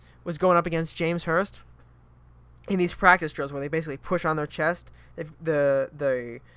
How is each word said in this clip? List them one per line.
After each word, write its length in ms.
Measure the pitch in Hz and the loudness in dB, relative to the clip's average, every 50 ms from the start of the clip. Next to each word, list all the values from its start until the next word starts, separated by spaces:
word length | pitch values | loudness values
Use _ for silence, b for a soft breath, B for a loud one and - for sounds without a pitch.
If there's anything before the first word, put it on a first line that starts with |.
| b b b b - | b b b b -10
was 140 | 175 156 - | -10 -2 2
going 180 | 185 185 175 | 4 4 4
up 100 | 170 165 | 4 4
against 280 | 170 165 165 165 - - | 2 0 -2 -2 -4 -4
James 300 | - 165 165 170 170 - | -2 0 0 0 -2 -2
Hurst 380 | 165 160 180 202 - - - - - - - - - - - - - - - - - - - - - - - - - | 0 0 0 0 -2 -6 -16 -20 -20 -20 -20 -20 -20 -20 -20 -20 -20 -20 -20 -20 -20 -20 -20 -20 -20 -20 -12 -4 -2
in 100 | 196 185 | 0 0
these 140 | 175 175 | 0 0
practice 400 | - - 196 180 185 180 165 151 | 0 4 6 6 6 6 4 -2
drills 200 | - - 139 139 | -6 -6 -6 -6
where 80 | 143 139 | -6 -6
they 80 | 139 143 | -6 -4
basically 280 | 160 160 156 156 139 | -4 -4 -4 -6 -8
push 280 | - - - 185 165 - | -10 -4 -4 -2 0 0
on 120 | 156 156 | 0 -2
their 100 | 151 147 | -2 -4
chest. 440 | 147 - 156 151 165 175 - - - b b b b b | -6 -4 -2 -2 -2 -2 -4 -8 -18 b b b b b
They've, 180 | 175 156 156 - - | -14 -14 -14 -16 -6
the, 480 | 160 160 151 143 143 139 139 135 135 - 156 | -2 0 2 2 4 4 2 2 0 -2 -4
the, 440 | 147 143 135 127 123 120 120 117 123 b b b | -4 -2 0 0 -2 -4 -8 -12 -14 b b b